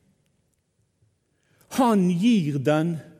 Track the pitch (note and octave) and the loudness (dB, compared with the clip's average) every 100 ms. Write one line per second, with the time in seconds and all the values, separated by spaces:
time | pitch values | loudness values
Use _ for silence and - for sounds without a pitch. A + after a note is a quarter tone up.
0 | _ _ _ _ _ _ _ _ _ _ | _ _ _ _ _ _ _ _ _ _
1 | _ _ _ _ _ _ _ - A#3+ G#3 | _ _ _ _ _ _ _ -2 2 2
2 | F3+ E3+ A#3 G#3+ D3 C#3+ D3 D3+ E3+ D#3+ | 0 0 2 2 0 -2 0 0 -2 -6
3 | - | -12